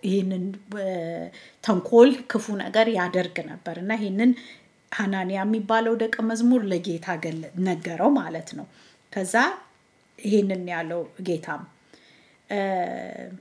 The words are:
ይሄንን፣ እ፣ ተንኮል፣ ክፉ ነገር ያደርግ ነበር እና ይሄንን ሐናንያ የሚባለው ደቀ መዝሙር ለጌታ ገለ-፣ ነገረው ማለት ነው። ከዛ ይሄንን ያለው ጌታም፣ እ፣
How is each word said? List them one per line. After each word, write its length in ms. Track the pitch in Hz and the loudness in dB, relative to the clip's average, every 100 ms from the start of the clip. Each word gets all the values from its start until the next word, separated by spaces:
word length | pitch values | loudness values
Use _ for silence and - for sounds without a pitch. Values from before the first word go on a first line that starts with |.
ይሄንን፣ 440 | 196 196 185 185 190 202 202 202 | 0 0 0 -2 -6 -8 -12 -6
እ፣ 120 | 190 180 165 165 170 - - _ | -4 -4 -6 -8 -10 -14 -20 _
ተንኮል፣ 460 | - 185 - 233 269 269 | 0 0 6 10 10 8
ክፉ 220 | - 214 220 196 | -2 -6 -4 -6
ነገር 300 | 180 220 226 | -2 2 2
ያደርግ 440 | 196 180 185 180 175 | 2 0 -2 -2 -6
ነበር 320 | 156 185 175 175 | -10 -10 -10 -6
እና 140 | 190 | -4
ይሄንን 380 | 220 202 196 247 240 - - _ _ - | -2 -2 4 4 4 -2 -20 _ _ -10
ሐናንያ 460 | - 196 190 185 190 | -4 -2 -2 -2 -2
የሚባለው 560 | 208 226 196 226 226 226 | 0 0 2 2 2 0
ደቀ 200 | 220 220 | -2 -2
መዝሙር 400 | 220 226 240 254 | -2 2 4 4
ለጌታ 420 | 202 175 180 165 185 160 | 2 -2 -2 -6 -6 -6
ገለ-፣ 320 | 165 160 160 180 | -6 -8 -8 -2
ነገረው 520 | 185 165 175 165 220 | -2 -2 -4 0 2
ማለት 380 | 262 160 160 - | 2 0 -8 -10
ነው። 140 | 160 - _ _ _ _ | -14 -16 _ _ _ _
ከዛ 220 | 196 185 226 302 392 - _ _ _ _ - | -6 0 2 2 0 -14 _ _ _ _ -8
ይሄንን 440 | 208 208 196 185 180 | 2 2 2 -2 -4
ያለው 360 | 170 160 170 - - | -6 -4 -6 -8 -8
ጌታም፣ 400 | 175 160 165 147 - _ _ - _ _ _ _ - | -4 -4 -4 -10 -12 _ _ -20 _ _ _ _ -6
እ፣ 100 | 202 196 185 - - - - - 185 | -4 -2 -2 -4 -6 -10 -12 -14 -16